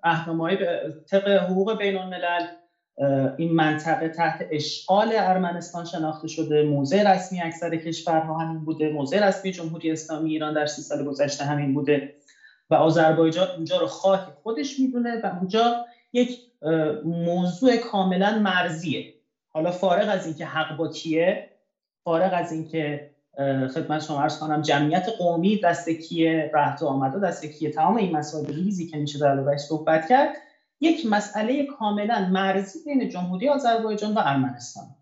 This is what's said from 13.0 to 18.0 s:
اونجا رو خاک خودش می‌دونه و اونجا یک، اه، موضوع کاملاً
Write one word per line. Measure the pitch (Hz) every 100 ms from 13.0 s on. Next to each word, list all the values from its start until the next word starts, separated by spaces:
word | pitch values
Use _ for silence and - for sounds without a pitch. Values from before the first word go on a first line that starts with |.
| 160 156 160 165 185 175
اونجا | 160 180
رو | 165
خاک | - 196 190 - -
خودش | 220 233 277 -
می‌دونه | 262 240 240 226
و | 190
اونجا | 180 185 220 233 240 - - _
یک، | 247 247 - - _
اه، | 151 160 156 151
موضوع | 160 170 170 180 180 - 262 233
کاملاً | - 202